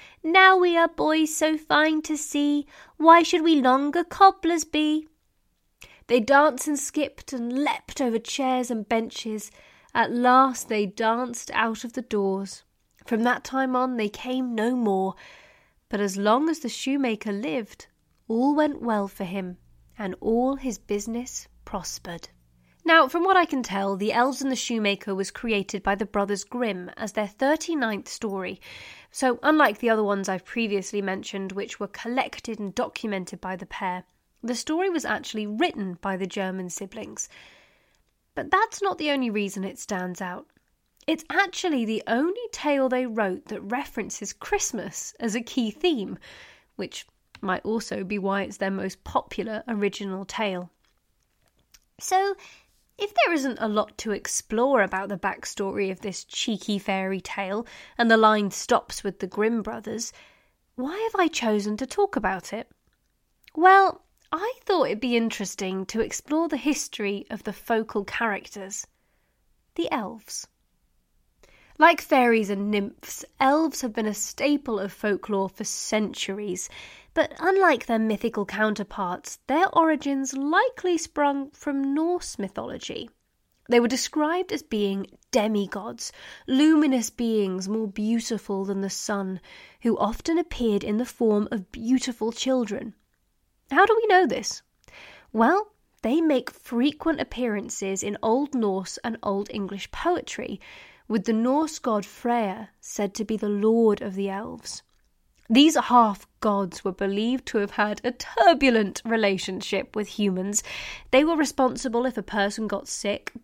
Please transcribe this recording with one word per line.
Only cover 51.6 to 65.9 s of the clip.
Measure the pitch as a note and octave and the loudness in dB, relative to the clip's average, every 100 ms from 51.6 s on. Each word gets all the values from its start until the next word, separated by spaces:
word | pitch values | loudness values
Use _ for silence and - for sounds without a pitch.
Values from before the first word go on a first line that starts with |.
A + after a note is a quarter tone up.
| _ - _ _ | _ -20 _ _
So, | - F#4 G4 F#4 - - _ _ _ - | -2 0 0 -4 -12 -20 _ _ _ -10
if | G#4 | -4
there | C5+ C5 | 0 2
isn't | E4 C4 A3+ | 2 -2 -4
a | A3 | -2
lot | G#3+ - - | -2 -2 -6
to | A3+ | -6
explore | G3+ - - - A3 C4 C4 | -6 -4 -6 -4 0 2 4
about | F#3+ F#3+ G3 | 2 -2 -6
the | F#3+ | -4
backstory | G3 - - - G3 G#3 G3 | -4 -6 -10 -6 -4 -2 -4
of | F#3+ | -4
this | G#3 F3+ | -8 -10
cheeky | - - - G#3 - G3+ | -10 -6 -4 -4 -2 -4
fairy | G3+ F#3+ F#3+ F#3+ | -2 -2 -2 -4
tale, | - - F#3+ G#3 A#3 - - - | -6 -8 -6 -6 -8 -14 -18 0
and | A#3 | 4
the | A3+ | 8
line | A3 G#3+ G3+ | 8 6 0
stops | - - - - - | -4 0 0 0 -6
with | G3+ F#3 | -8 -6
the | F#3 | -8
Grimm | G#3 A3 A#3 | -2 0 0
brothers, | G#3 A3+ G#3+ A#3 - - - _ _ _ _ - | -4 -8 -8 -8 -10 -14 -20 _ _ _ _ -8
why | B3+ F#4+ | -6 -4
have | A4+ G4+ | -2 2
I | E4 | 0
chosen | - A#3 G#3+ G3+ G#3+ | 2 0 0 0 -4
to | C4 | -6
talk | - G4 - | 0 0 2
about | G#3 F#3+ - | -2 -4 -6
it? | G#3+ - _ _ _ _ _ _ _ - | -10 -10 _ _ _ _ _ _ _ -12
Well, | - F4+ F#4+ F#4+ - _ _ _ | 4 8 10 8 2 _ _ _
I | D#4 G#4 B4+ | -6 -4 -6
thought | - F#4 E3 | 0 2 2
it'd | G#3 | 0
be | B3+ A#3+ | 0 2
interesting | A3+ - G3 - F#3+ F#3+ | 0 -2 -8 -6 -6 -4
to | F#3+ | -6